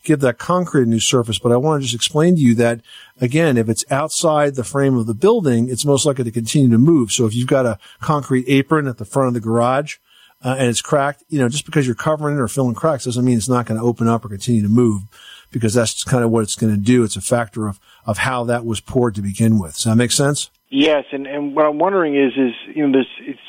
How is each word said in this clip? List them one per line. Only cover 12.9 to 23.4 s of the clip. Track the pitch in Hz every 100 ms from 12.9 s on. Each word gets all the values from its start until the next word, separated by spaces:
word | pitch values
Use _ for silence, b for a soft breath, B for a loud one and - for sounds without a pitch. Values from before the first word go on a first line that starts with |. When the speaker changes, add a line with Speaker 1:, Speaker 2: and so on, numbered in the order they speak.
| 139 127
Speaker 1:
doesn't | 120 127
mean | 120
it's | 101
not | 123 120
gonna | 113
open | 120 117 113
up | 117 104
or |
continue | 98 123 117
to | 104
move, | 113 120 101 98 B B B B
because | 123 110
that's | 117 113
just | - -
kinda | 127 117
what | 113
it's | 107 -
gonna | 110 104
do. | 101 123
It's | 110 -
a |
factor | - 120 113 - 107
of, | 98 b b -
of | 107
how | 131 127 117
that | 120 117
was | 107
poured | - 131 120 101
to |
begin | 98 98 113 110
with. | 85 -
Does |
that | 113 113
make | 120
sense? | - 143 143 - _ _
Speaker 2:
Yes, | 135 156 147 135
and, | 139 139
and | 143 147 139
what | 151
I'm | 151
wondering | 175 196 160 143
is, | 139 127
is, | 127 113 -
you | 156 147
know, |
there's, | 135 123 -
it | - 135